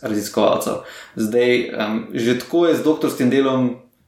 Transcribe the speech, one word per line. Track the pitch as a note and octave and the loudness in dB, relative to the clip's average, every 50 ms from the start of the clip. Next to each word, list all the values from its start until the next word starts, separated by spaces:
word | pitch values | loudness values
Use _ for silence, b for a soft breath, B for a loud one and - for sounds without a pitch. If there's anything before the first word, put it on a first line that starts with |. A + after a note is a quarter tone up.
| - | -6
raziskovalcev. | A#2 G#2 G#2 G2+ - - A2 G2+ - - - - - - - B B B B B B B | -4 -4 -4 -4 -4 0 2 2 2 2 2 0 -4 -6 -6 B B B B B B B
Zdaj, | A2+ A2 G#2+ A#2 A#2+ B2 B2 B2 A#2 A#2 - - | -4 -4 0 2 2 4 4 4 2 0 -2 -4
em, | A2+ G#2+ G#2+ A2 A#2 - - - | -4 -4 -2 -4 -4 -6 -6 -4
že | B2 A2+ A#2+ B2 B2 | -2 0 0 0 0
tako | - - D#3 E3+ E3+ E3 | -2 -2 0 2 4 4
je | D3 | 2
z | B2 B2+ | 2 2
doktorskim | D3+ D#3 - D#3 C3+ - - C3 A#2+ C3 | 0 0 0 0 -2 0 0 0 2 4
delom | C#3 C3+ C3+ C3 B2+ B2+ A#2+ A#2 - - _ _ _ _ | 4 2 2 2 2 0 0 -2 -6 -14 _ _ _ _